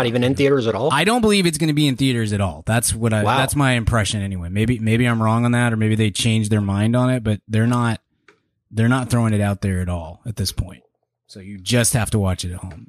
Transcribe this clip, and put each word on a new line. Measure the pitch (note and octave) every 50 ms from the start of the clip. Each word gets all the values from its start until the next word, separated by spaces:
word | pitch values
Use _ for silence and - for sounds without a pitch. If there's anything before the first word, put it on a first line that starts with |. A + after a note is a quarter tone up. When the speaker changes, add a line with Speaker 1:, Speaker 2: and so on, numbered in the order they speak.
Speaker 1:
route. | B2
Speaker 2:
even | A#2+ A#2 B2
in | B2 B2+ C3+
theaters | B2+ C#3 C3+ C#3+ C3+ A2 A2+
at | G2+
all? | G2 C3 D#3
Speaker 1:
I | C3+ D3
don't | E3+ G#3 A#3 B3
believe | A3 G#3+ G#3 G3 F3+
it's | F3 D#3 D3
gonna | E3 D#3 D3
be | D3+ D3+ C#3
in | B2+
theaters | A2 C3+ C3+ A#2+ A#2 A2 G#2
at | G#2 G2+
all. | G2+ F2+ D2 D#2 -
That's | - A2 B2 A#2+ - G#2
what | A2 A#2 A2+
I, | A2 G#2+ G#2
Speaker 2:
Wow. | G#2 B2 C3+
Speaker 1:
that's | C3 - C3
my | D3 C#3 B2+
impression | B2+ A#2 G#2+ - A#2+ A2+ G2 - - G#2
anyway. | G2 G2 F#2+ F2+ E2+ F2
Maybe, | F#2+ G#2 A2+ A#2 B2+ G#2+
maybe | A2 A2 A2+ A#2 B2
I'm | A#2+ A2+ A2+
wrong | A2 A2 A2+ A#2 A#2+
on | A#2+
that, | A#2+ A#2+ A#2+ A#2+
or | A2+
maybe | A2 A2 G#2+ G#2+
they | G#2+ A2 G#2
changed | F#2+ - - A#2 A2 A2 G#2+ G#2
their | A2 G#2
mind | G2+ G2 G2 G2+ G#2+ A2+ A#2+
on | B2 B2+ B2+
it, | B2+ B2+ A2
but | A2+ G#2 F#2+ _ -
they're | A2 A2 A2+
not, | A#2+ B2 B2 A#2+ A#2 G#2+ - _ _ _ _ _ - _ _ _ _ _ _ _ _
they're | G#2 A2 A2+ A#2+
not | C3 C3 B2 A#2
throwing | B2 A#2+ A2+ A2 G#2+
it | G2+
out | G2+ G2+ G2 -
there | - G2 F#2 F#2
at | F2+ F2
all | F2 E2+ D#2+ D#2 F2 - -
at | A#2+ G#2
this | - F#2+ -
point. | - - F#2 F2+ - - _ _ _ _ _ _ _ _ _
So | _ - G#2
you | F#2 G2+ G#2 F#2
just | F2+ G2+ A#2+ A#2+ A2+ - -
have | A#2+ G#2 -
to | - G#2+
watch | G2 F#2 F2+ - -
it | F2
at | F2 -
home. | - F#2 D#2+ - -